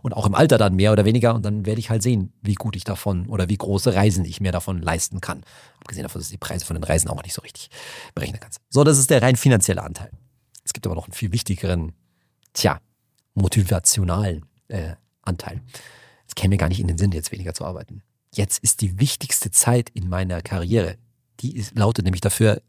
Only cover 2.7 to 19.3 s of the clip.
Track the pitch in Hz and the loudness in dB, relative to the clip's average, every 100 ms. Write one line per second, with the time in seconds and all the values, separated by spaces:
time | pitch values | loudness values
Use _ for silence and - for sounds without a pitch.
2.7 | 95 - 95 104 90 90 104 90 101 90 | -6 -6 -6 -2 -4 -2 -2 0 -2 0
3.7 | 98 123 95 104 92 85 87 95 87 - | 0 2 4 4 2 -2 -4 -2 -2 -4
4.7 | 90 80 82 - 95 - - - - - | -4 -2 -2 -4 -6 -8 -10 -12 -20 -20
5.7 | _ - 95 - 87 80 - - 90 - | _ -14 -10 -10 -10 -12 -10 -8 -8 -6
6.7 | 82 82 78 - - - - - - - | -4 0 0 0 -4 -8 -12 -14 -18 -20
7.7 | - - - - - - 113 - - _ | -18 -18 -16 -12 -8 -6 -8 -12 -20 _
8.7 | 127 143 139 131 139 123 120 139 113 - | 4 6 6 4 4 4 4 4 4 4
9.7 | 87 - - 95 - _ _ _ - - | 0 -4 -12 -14 -18 _ _ _ -16 -12
10.7 | - - 82 - - 104 110 - 92 92 | -6 -6 -6 -8 -6 -2 -2 -2 -2 0
11.7 | 87 80 - _ _ _ _ _ - 98 | -2 -2 -8 _ _ _ _ _ 0 0
12.7 | 73 _ _ _ _ _ - 92 110 92 | 0 _ _ _ _ _ 0 2 2 2
13.7 | 92 - - 90 87 101 80 - _ - | 2 0 2 0 0 -2 -4 -10 _ -12
14.7 | 101 80 85 _ _ - 87 - - - | -8 -8 -12 _ _ -6 -6 -6 -12 -14
15.7 | - - - - _ - - 95 95 80 | -20 -20 -20 -20 _ -16 -2 2 2 2
16.7 | 92 87 82 98 82 - 98 87 - 76 | 0 -2 0 0 0 -6 -8 -8 -8 -8
17.7 | 90 - 101 - _ _ - 101 - 117 | -10 -14 -18 -20 _ _ -4 -2 -2 -2
18.7 | - 101 92 139 - 139 | 0 0 0 -2 -2 -4